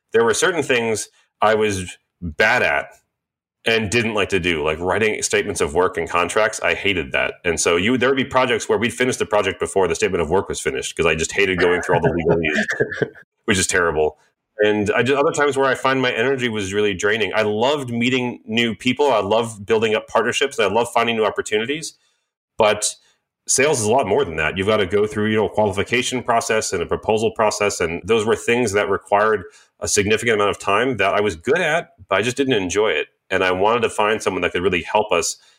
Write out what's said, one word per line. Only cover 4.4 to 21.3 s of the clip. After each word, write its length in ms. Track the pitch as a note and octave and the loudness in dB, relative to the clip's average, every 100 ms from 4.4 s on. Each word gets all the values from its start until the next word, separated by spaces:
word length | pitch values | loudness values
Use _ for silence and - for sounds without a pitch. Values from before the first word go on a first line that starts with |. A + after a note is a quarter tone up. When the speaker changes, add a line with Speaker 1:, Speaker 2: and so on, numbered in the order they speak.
| E2+ D#2+ | 0 -2
Speaker 1:
like 160 | D2+ D#2+ | -2 -2
writing 420 | F2+ F#2 G#2+ G2+ | -2 0 0 -2
statements 380 | - G#2 G2+ F#2+ | -2 -2 -2 -2
of 140 | D#2 | -2
work 240 | D#2+ F#2 - | 0 0 -2
and 120 | D#2+ | -4
contracts. 500 | E2+ F2 G#2+ - - | -2 0 0 0 0
I 140 | F2 E2 | -2 0
hated 360 | G2+ F2 C#2 | -2 -2 -2
that. 220 | C2+ B1+ - | -2 -4 -2
And 160 | F2+ D#2+ | -4 0
so 160 | F#2+ E2+ | 0 2
you, 220 | G2+ B2+ | 2 2
there 120 | B2 | 2
would 80 | C3+ | 0
be 80 | A#2+ | 0
projects 440 | C3 B2+ A2 - | 0 0 0 0
where 80 | G#2+ | 0
we'd 160 | A2+ | 0
finish 240 | - B2+ A2+ | -2 -2 -2
the 80 | - | 0
project 340 | G#2 F#2+ F2 | 0 0 -2
before 280 | E2 G2 F2 | -2 0 0
the 80 | E2 | 0
statement 260 | G#2 F2+ | 0 0
of 80 | D2+ | 0
work 200 | F#2 G2 | 0 -2
was 120 | - | -4
finished 340 | - C2 - - | -4 -4 -6 -2
'cause 100 | E2 | 0
I 100 | D#2+ | 0
just 160 | D#2+ | -2
hated 280 | - G2 F2 | 0 0 2
going 220 | F2+ F2 | 2 2
through 140 | E2+ E2+ | 0 0
all 60 | |
the 80 | E2 | 2
legalese, 1000 | E2+ E2 E2+ D#2+ D2+ - - - - - - - | 0 0 0 0 -2 -4 -4 -4 -2 -6 -6 -20
Speaker 2:
<laughs> 180 | _ - | _ -2
Speaker 1:
which 120 | F#2 | 0
is 100 | - | 0
terrible. 520 | F#2+ E2+ D2+ D2+ - _ _ _ - | 0 0 0 -2 -2 _ _ _ 0
And 300 | G#2 G#2+ G2+ | 0 2 0
I 120 | A2 | 0
just, 160 | A#2+ C#3 | 0 2
other 140 | D3+ | 0
times 240 | D3+ D3 C3 | 2 0 2
where 100 | C3+ | 0
I 80 | A#2+ | 0
find 260 | C3 C3 | 0 0
my 120 | C3+ | 0
energy 340 | G#2+ B2 C3+ B2 | 0 0 0 -2
was 260 | G#2+ F#2 | -4 -4
really 200 | G2+ G#2 | 0 0
draining. 400 | F2+ G#2 A2 F#2+ G#2+ | 0 0 0 0 0
I 60 | |
loved 480 | G#2+ G#2+ B2 D3+ B2+ | 0 0 0 0 -4
meeting 520 | A#2 A#2+ B2+ B2 G#2+ A2 | -2 0 0 -2 -8 -4
new 300 | A2+ A#2 G#2 | 0 0 0
people. 360 | B2+ B2 D3 | -2 2 2
I 80 | A2 | 2
love 460 | G2 A2 A#2 G#2+ G2+ | 2 0 0 -8 0
building 300 | A2 A2 G#2+ | 2 2 0
up 120 | - | 0
partnerships. 500 | A#2+ A2+ - C#3 - | 0 0 0 -2 0
And 140 | G2+ | 0
I 20 | |
love 140 | G#2+ A#2 | 2 0
finding 240 | A#2+ A#2 A2+ | 0 0 0
new 80 | |
opportunities. 720 | G#2 | 0